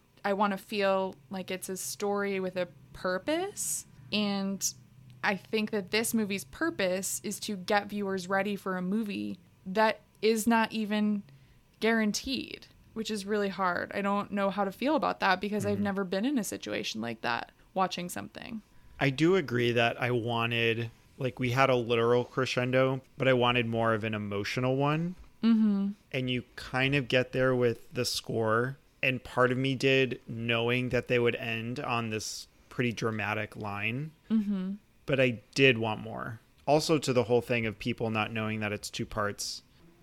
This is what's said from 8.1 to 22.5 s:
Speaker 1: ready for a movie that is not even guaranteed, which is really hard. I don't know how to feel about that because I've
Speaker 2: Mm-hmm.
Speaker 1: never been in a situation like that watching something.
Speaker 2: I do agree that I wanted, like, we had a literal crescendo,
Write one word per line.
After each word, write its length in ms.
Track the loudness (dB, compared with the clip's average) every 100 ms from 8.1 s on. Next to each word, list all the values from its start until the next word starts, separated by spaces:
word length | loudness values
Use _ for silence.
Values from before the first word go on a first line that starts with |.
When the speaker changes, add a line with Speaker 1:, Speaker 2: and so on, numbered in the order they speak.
| -4 0
Speaker 1:
ready 260 | 0 0 -4
for 220 | -4 -4
a 40 |
movie 580 | -2 -2 -2 -6 -8 -10 -16 _ -4
that 360 | 2 4 2 _ _
is 240 | 2 4 4
not 260 | 4 2
even 520 | -2 -2 0 0 0 -6 -20 -20 -20 _ _
guaranteed, 880 | 2 2 2 -2 -4 -6 -6 -14 -18 -20 -12
which 160 | -10 -6
is 160 | -6 -2
really 240 | -2 -2
hard. 420 | 0 -2 0 -4 -2
I 60 |
don't 300 | -2 -2 -2
know 180 | -2 0
how 120 | 0 -2
to 60 |
feel 240 | -2 0 2
about 240 | 0 0
that 200 | 2 2
because 240 | 0 -2 -2
I've 100 | 0
Speaker 2:
Mm-hmm. 80 |
Speaker 1:
never 200 | -2 -2
been 220 | -2 -2 0
in 120 | -2
a 60 |
situation 580 | -2 -6 -6 -6 -6 -6
like 200 | -6 -4
that 300 | -2 -2 -6 _ _
watching 340 | -2 -2 -4 -8
something. 520 | -8 -10 -12 -12 -12 -14 -20 -20 0
Speaker 2:
I 100 | 0
do 260 | 4 4 4
agree 360 | 2 0 2
that 280 | 4 2 2
I 100 | 0
wanted, 800 | 0 0 -2 0 2 2 0 -4 -10 -20 -6
like, 220 | -6 -2
we 100 | 0
had 200 | 4 4
a 60 | 4
literal 480 | 2 2 4 4
crescendo, 800 | 2 -2 -2